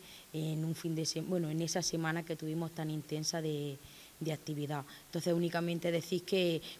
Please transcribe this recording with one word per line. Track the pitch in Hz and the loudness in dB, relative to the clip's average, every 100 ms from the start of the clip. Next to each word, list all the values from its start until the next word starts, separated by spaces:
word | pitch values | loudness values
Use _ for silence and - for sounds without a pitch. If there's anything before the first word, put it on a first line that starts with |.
| - - - | -6 -18 -6
en | 160 156 156 160 | -2 0 2 0
un | |
fin | 160 165 160 | 0 -2 0
de | 156 | 0
se-, | 160 | -2
bueno, | 160 180 156 | 0 2 2
en | 160 | 0
esa | 165 185 | 2 0
semana | 165 165 160 165 | 0 0 0 0
que | 165 160 | -2 -4
tuvimos | 156 160 165 | -2 -2 -2
tan | 165 156 | -2 -2
intensa | 156 - 151 156 170 | -2 -2 -2 -2 0
de, | 156 147 143 139 - - - - | 0 -2 -2 -6 -12 -18 -16 -6
de | 156 | -2
actividad. | 151 - 147 143 147 135 - - | -2 -2 -2 -2 -2 -6 -12 -6
Entonces, | 170 175 170 | 0 4 4
únicamente | 170 170 170 170 170 | 4 2 2 2 2
decir | 170 160 180 | 2 2 -2
que, | 175 190 175 160 - | 2 4 6 4 0